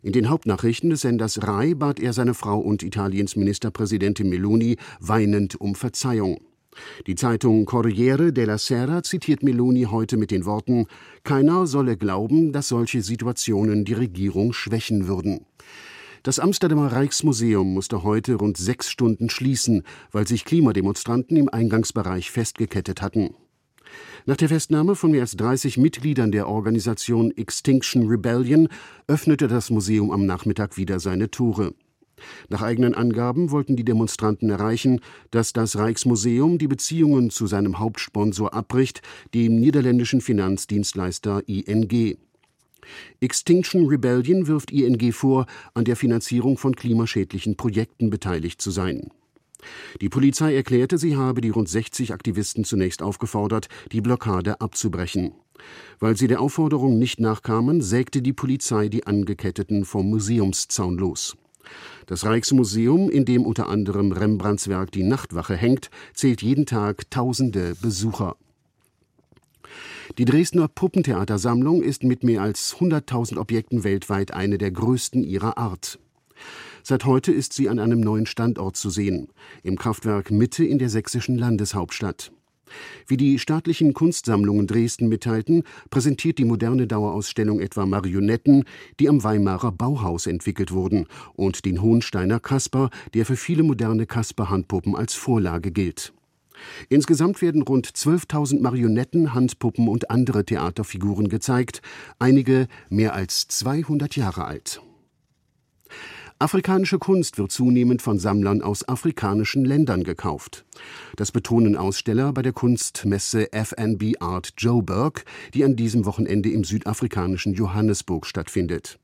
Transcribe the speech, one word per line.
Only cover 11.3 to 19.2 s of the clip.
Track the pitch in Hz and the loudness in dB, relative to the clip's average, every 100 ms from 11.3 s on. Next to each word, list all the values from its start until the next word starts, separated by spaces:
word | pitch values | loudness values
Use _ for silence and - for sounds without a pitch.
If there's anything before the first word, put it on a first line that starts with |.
| 139 147 175 175 | 4 4 4 2
solle | 139 127 104 | 2 0 0
glauben, | 101 95 110 156 160 | -2 -2 2 2 2
dass | 143 139 | 0 -2
solche | 120 113 127 | -2 0 -2
Situationen | 95 113 120 117 - 101 110 107 | -4 -4 -4 -4 -2 0 2 0
die | 101 | 0
Regierung | 113 120 90 98 92 113 | -2 -4 -2 -2 0 0
schwächen | 117 - 110 - 107 92 | -2 -4 -4 -2 -2 0
würden.“ | 95 101 92 - _ - - - - - - | -2 -2 -4 -8 _ -20 -20 -20 -20 -20 -8
Das | - 131 | -4 0
Amsterdamer | 170 196 180 151 139 | 0 2 2 2 2
Rijksmuseum | 120 143 - 151 113 117 104 95 | 2 0 0 0 2 2 2 2
musste | 92 - 107 | -2 -4 -4
heute | 98 107 117 | 0 0 0
rund | 110 104 92 | 0 0 -2
sechs | 92 123 - | -4 -4 -6
Stunden | - 120 110 | 0 0 0